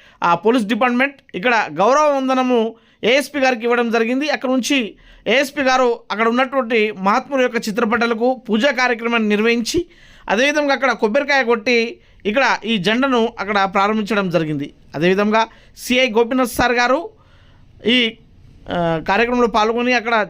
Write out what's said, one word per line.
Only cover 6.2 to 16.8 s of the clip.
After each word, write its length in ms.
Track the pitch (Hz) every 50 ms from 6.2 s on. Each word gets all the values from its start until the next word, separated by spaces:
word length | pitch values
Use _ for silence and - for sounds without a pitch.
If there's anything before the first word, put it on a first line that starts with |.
| 226 226
ఉన్నటువంటి 640 | 233 254 262 254 277 269 247 226 247 220 214 214
మహాత్ముల 480 | 208 190 190 196 220 262 262 269 285 262
యొక్క 160 | 254 247 226 226 220 220
చిత్రపటాలకు 720 | 190 240 247 214 240 220 233 233 233 214 240 254 254 226 - -
పూజా 220 | 214 220 247 285
కార్యక్రమాన్ని 580 | 240 254 254 247 240 226 233 233 240 226 220 208
నిర్వహించి, 580 | 208 202 220 233 233 240 220 - - 349 349 - - - - - - - - -
అదేవిధంగా 440 | 190 220 269 294 294 302 294 277
అక్కడ 200 | 269 226 277 254
కొబ్బరికాయ 520 | 226 - 240 208 214 285 294 285 285 269 247
కొట్టి 540 | 226 240 220 214 254 240 233 226 - 349 - - - - - -
ఇక్కడ 320 | 208 208 277 262 226 185 - -
ఈ 120 | 220 226
జెండాను 560 | 202 160 208 220 247 277 277 254 233 226 233 226 -
అక్కడ 320 | 196 202 208 196 196 190 190
ప్రారంభించడం 560 | 202 196 208 220 220 208 190 226 202 196 180
జరిగింది. 440 | 160 170 160 151 151 139 147 - - - - - -
అదేవిధంగా 540 | 143 165 180 190 202 208 214 214 226 226 220 - - - - -
సిఐ 340 | - - - 254 254 262 240
గోపీనాథ్ 400 | 208 240 240 226 262 254 254 240
సార్ 220 | - - 247 240
గారు 380 | 240 240